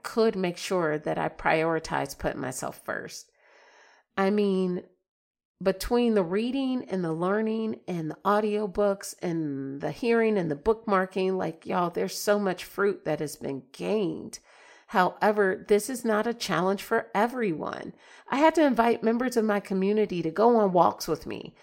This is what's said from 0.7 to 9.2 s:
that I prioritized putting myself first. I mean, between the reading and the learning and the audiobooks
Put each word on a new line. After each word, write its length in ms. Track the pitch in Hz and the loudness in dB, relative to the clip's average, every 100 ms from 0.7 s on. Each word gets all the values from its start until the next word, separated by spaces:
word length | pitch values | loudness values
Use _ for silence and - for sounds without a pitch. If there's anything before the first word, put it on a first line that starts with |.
| 185 160 151 | 0 0 0
that 180 | 156 160 | -2 -2
I 100 | 156 | -2
prioritized 920 | - 165 160 160 160 160 147 139 - | -2 2 2 2 0 -2 -4 -4 -4
putting 200 | 147 - | -6 -4
myself 420 | 139 135 135 - - | -6 -6 -8 -8 -8
first. 440 | - - - - _ _ _ _ _ _ _ _ - | -8 -8 -14 -20 _ _ _ _ _ _ _ _ -2
I 140 | 190 | 0
mean, 520 | 208 202 190 185 180 - _ _ _ _ _ _ - | 2 2 2 0 -2 -8 _ _ _ _ _ _ -4
between 500 | 190 190 - 240 240 | -2 0 0 2 4
the 100 | 214 | 2
reading 640 | 175 196 240 277 262 254 - | 2 0 -2 -2 -2 -2 -4
and 140 | 185 | -4
the 100 | 170 | -2
learning 640 | 160 180 208 220 220 220 226 - | -2 0 0 0 -2 -4 -6 -8
and 240 | 175 156 | -6 -6
the 60 | 151 190 | -4 0
audiobooks 880 | 208 214 208 208 180 208 196 - - | 2 2 -2 -2 0 2 0 -6 -8